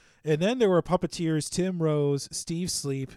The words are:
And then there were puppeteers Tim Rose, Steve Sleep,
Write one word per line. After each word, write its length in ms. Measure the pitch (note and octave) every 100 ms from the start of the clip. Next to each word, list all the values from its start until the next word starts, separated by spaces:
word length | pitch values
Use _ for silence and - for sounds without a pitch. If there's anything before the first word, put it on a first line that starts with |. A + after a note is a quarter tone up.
| _ _
And 160 | D3+ D3+
then 180 | F#3+ B3+
there 120 | G#3
were 120 | F3
puppeteers 680 | - F3+ E3 - D#3+ D#3 -
Tim 300 | - F#3 F3+
Rose, 480 | D#3+ D3+ C#3+ C#3+ -
Steve 380 | - - E3 F3+
Sleep, 420 | - C#3 C3+ C3